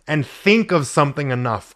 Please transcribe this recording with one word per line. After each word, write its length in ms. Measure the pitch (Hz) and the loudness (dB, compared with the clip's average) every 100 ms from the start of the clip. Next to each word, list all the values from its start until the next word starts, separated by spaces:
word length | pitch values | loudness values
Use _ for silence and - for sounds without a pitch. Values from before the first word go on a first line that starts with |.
| - | -4
and 180 | 151 | -4
think 460 | 131 - 196 226 214 | -4 -2 2 2 4
of 160 | 175 131 | 0 0
something 460 | 160 143 143 139 | 0 0 -2 -4
enough, 420 | 123 123 107 - | -4 -2 -4 -8